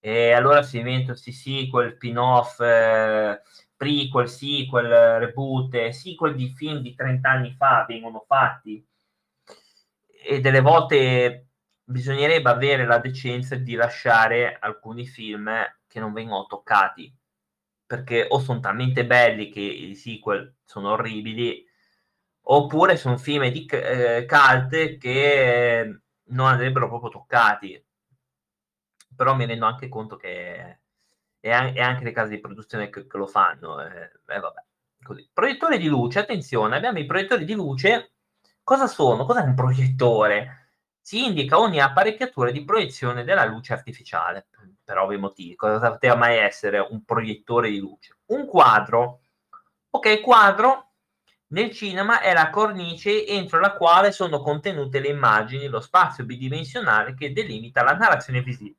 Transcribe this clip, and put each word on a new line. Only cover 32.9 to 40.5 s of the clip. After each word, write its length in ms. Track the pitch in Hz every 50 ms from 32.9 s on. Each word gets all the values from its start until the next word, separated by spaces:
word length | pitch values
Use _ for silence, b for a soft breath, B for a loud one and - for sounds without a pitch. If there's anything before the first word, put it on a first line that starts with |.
che, 160 | - 101 98
che 100 | _ -
lo 100 | 98 98
fanno, 540 | 95 - 104 95 90 78 - 85 82 78 71 71
eh, 260 | 82 87 85 82 85 _ _ _
e 140 | - - 101
vabbè, 240 | 90 82 - - - _ _ _ _ _ _ _ _
così. 260 | - - - - _ _
Proiettore 460 | - 202 269 277 - - 330 302 214
di 100 | 175 156
luce, 300 | 147 127 120 120 127 196
attenzione, 560 | 208 - 233 185 139 - - 117 107 107 117
abbiamo 220 | 147 - 247 233 170
i 80 | 147
proiettori 380 | 139 170 185 196 196 254 220 151
di 100 | 160 220
luce. 580 | 214 180 143 135 131 135 190 233 233 - _ _ _ _ _ _ _ _ _ _ _ _
Cosa 240 | - 254 277 269
sono? 380 | - - - 156 127 117 110 131
Cos'è 180 | 127 240 247 -
un 120 | 135 127
proiettore? 1040 | 131 127 127 127 131 131 131 131 - 127 123 117 107 107 107 104 104 110 -